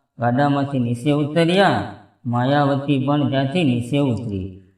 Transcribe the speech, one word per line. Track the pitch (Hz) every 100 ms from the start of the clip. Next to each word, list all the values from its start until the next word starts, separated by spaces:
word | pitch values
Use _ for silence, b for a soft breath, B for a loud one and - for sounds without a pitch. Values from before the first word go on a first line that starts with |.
| _ -
ગાડામાંથી | 120 123 143 139 135 139
નીચે | 117 120 147
ઉતર્યા. | 143 147 160 165 185 185 117 110 - - _ 120
માયાવતી | 120 127 143 143 135 135 139
પણ | 127 147 127
ત્યાંથી | 135 135 180
નીચે | 151 120 - 143
ઉતરી | 139 107 117 98 95 92 -